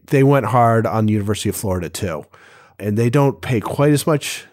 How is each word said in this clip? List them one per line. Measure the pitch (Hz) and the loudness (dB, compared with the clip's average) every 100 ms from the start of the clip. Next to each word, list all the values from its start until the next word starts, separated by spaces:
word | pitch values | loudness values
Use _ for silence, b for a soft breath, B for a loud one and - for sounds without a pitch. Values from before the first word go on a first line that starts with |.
| - | -2
they | 143 | 2
went | 135 143 107 | 4 4 2
hard | 127 117 113 113 | 2 4 4 2
on | 110 107 | 0 0
the | |
University | 107 101 101 107 | 0 -2 -4 -4
of | 92 | -4
Florida | 107 92 82 | -4 -4 -6
too. | - 98 78 - b b b b - | -6 -6 -8 -10 b b b b -10
And | 101 104 | -4 0
they | 117 | 2
don't | 135 139 - | 2 2 0
pay | - 120 | -4 -4
quite | - - 143 | -2 0 2
as | 147 - | 2 2
much | 147 - - - | -2 -2 -12 -10